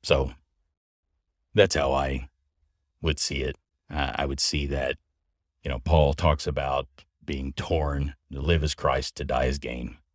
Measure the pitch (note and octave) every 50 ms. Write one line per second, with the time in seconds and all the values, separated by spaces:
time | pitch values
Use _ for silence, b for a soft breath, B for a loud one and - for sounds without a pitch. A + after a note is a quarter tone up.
0 | - - D#2+ C#2 C2+ B1+ - - _ _ _ _ _ _ _ _ _ _ _ _
1 | _ _ _ _ _ _ _ _ _ _ _ G#2+ G2+ F#2 - E2 C#2+ C2+ C2+ C2+
2 | C#2 C2+ C2+ C2+ C2 - _ _ _ _ _ _ _ _ _ _ _ _ _ _
3 | - D#2+ D2 - - - D2 C#2 C2 C2 C2+ - _ _ _ _ _ _ C#2+ D2
4 | C#2 C2+ - - C#2+ C#2 C2+ C#2 - - - D2 C#2+ C2+ C#2 C2+ C2 C2 C2 -
5 | _ _ _ _ _ _ _ _ _ _ _ _ _ D2 C2 C2 - - E2 D#2+
6 | D2+ C#2+ C#2 - - E2 D2 C#2+ - - C#2 C#2 C#2 C2+ C2+ C2+ C2+ - _ -
7 | - _ _ _ - - D2 C2+ C2+ C2+ C#2 - - - F#2 D#2+ D2+ D2 C#2+ C#2+
8 | C#2+ C#2 - _ _ _ - C2+ C#2 D#2 E2+ D#2+ D2 D2+ - - - D2 C2 C2
9 | C2 - - - C2 C2 C2+ C2 C2 C2 C2+ C#2+ C2 A#1+ A#1+ B1 A#1+ A#1+ - -
10 | _ _ _